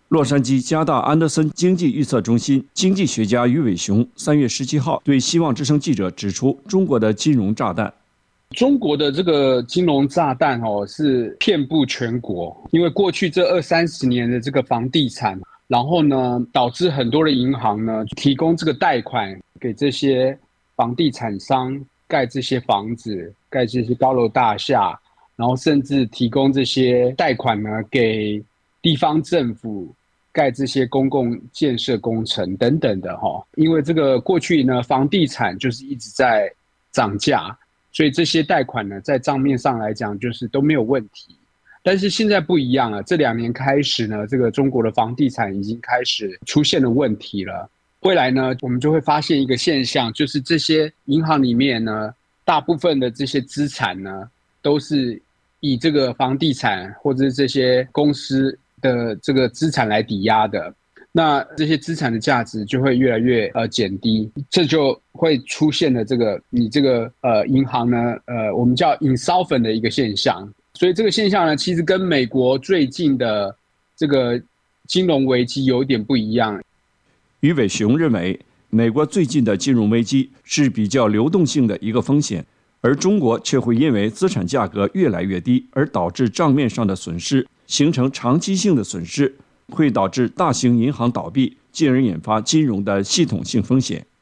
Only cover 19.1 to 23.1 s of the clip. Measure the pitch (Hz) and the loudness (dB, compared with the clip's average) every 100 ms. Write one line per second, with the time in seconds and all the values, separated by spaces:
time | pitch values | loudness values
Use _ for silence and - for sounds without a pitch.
19.1 | 123 98 95 - - 123 104 143 127 139 | -4 -4 -8 -20 -10 -8 -2 -2 0 2
20.1 | 127 131 135 _ _ _ - 120 123 160 | 2 0 -2 _ _ _ -2 -2 0 -2
21.1 | - 113 98 - 131 127 135 135 _ - | -2 -6 -6 -2 -2 -2 -8 -12 _ -4
22.1 | 151 123 135 120 127 - 101 107 117 113 | -2 -2 -4 -4 -2 0 -2 -2 -8 -8